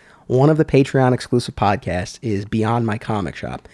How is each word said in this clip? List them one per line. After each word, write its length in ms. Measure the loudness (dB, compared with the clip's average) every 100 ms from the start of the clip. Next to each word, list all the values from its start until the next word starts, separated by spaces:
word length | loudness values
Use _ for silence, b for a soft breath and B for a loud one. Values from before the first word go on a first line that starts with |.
| b b -2
One 220 | 4 4
of 80 | 4
the 80 | 4
Patreon 480 | 2 2 2 2
exclusive 420 | 2 0 -2 -2 -2
podcasts 640 | 0 0 -2 -6 -6 -8
is 240 | -6 -4 -4
Beyond 400 | -2 0 0 -2
My 120 | -4
Comic 380 | -4 -4 -6 -8
Shop. 320 | -10 -12 -16